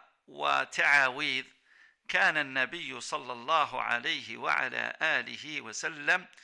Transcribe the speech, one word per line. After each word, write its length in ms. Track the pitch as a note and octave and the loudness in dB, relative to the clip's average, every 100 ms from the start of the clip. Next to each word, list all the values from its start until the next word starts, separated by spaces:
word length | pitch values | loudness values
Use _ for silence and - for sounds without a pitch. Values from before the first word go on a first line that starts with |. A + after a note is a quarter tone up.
| - _ - | -8 _ -16
وتعاويذ 1200 | C#3+ C#3+ C#3 C3+ - E3 C#3+ C3 C3 D3 C3 C3 _ _ _ - _ - | -2 2 2 2 2 6 6 6 2 -2 -2 -6 _ _ _ -20 _ -4
كان 300 | F#3 F#3+ D#3 | 2 4 2
النبي 640 | C#3 C3+ B2 E3+ C#3+ B2 | 0 0 0 -2 -8 -8
صلى 320 | - D3+ B2+ | -6 -6 -6
الله 480 | A#2+ B2 D#3+ C3 B2 | -8 0 2 2 -2
عليه 560 | A2 A#2+ C#3+ D3+ A2+ A#2 | -2 -2 -2 -4 -6 -6
وعلى 600 | D3 C#3 C3 A#2+ A#2 - | 0 0 0 -2 -4 -2
آله 600 | D#3+ C#3 A#2+ A2+ C#3 D3 | 0 0 -2 -10 -10 -10
وسلم 640 | A2+ G#2+ D#3 D3+ D3 F3+ F3+ - | -10 -6 -6 -4 0 0 0 -20